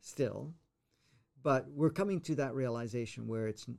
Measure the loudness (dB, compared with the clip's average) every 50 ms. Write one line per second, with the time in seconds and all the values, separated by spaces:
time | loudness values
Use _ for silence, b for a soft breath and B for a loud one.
0 | _ -16 -4 -2 -2 0 0 -4 -8 -8 -10 -14 _ _ _ _ _ _ _ _
1 | _ _ _ _ _ _ _ -2 2 4 4 4 4 0 0 4 4 4 4 4
2 | 0 2 2 0 0 0 0 2 2 0 2 0 0 0 0 0 -2 -2 -2 -2
3 | -2 -2 -4 -8 -6 -2 -2 0 0 -2 -2 -6 -8 -12 -12